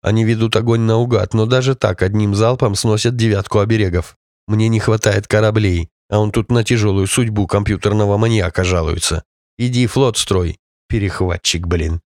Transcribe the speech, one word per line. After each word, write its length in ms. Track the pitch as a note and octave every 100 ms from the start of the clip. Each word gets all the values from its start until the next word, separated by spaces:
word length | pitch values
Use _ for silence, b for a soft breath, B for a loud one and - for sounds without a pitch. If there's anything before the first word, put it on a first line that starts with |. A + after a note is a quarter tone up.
Они 220 | - A2
ведут 320 | A2 A2+ A2 A2
огонь 240 | A#2 A#2
наугад, 520 | A2+ A2+ A#2+ A2+ G2
но 140 | A2 A2
даже 300 | C3 B2+ C3
так 260 | G#2 F2+
одним 320 | F#2+ G#2+ G#2
залпом 400 | G2+ A2+ B2+ A#2+
сносят 420 | G2+ A#2 G#2+ B2 A#2+
девятку 440 | A2+ G2+ - G#2+
оберегов. 560 | G#2 A2+ G2 E2+ - _ _ _ -
Мне 200 | G#2+ A2+
не 120 | A2
хватает 480 | A2 A2 G#2+ G2+ -
кораблей, 600 | A2 G#2+ A2 G2+ F2 E2 _ _
а 80 | G#2
он 140 | G#2+
тут 180 | A2+ -
на 140 | A#2+
тяжёлую 420 | G#2+ A#2+ G#2 G2 F#2+
судьбу 400 | - A#2 G#2 F#2+
компьютерного 720 | G2+ G#2 G2 G#2 G#2+ G#2 G2+
маньяка 460 | A2+ A2 F2 -
жалуется. 580 | F#2 F2+ D#2 E2 - E2 _ _ _ -
Иди 300 | B2 B2 B2
флот 320 | C3+ C3+ G#2+
строй, 400 | - F#2+ F2 - _ _ _
перехватчик, 760 | A2+ G2 - F#2 F2 - E2+ E2+
блин. 340 | F2 D#2+ E2+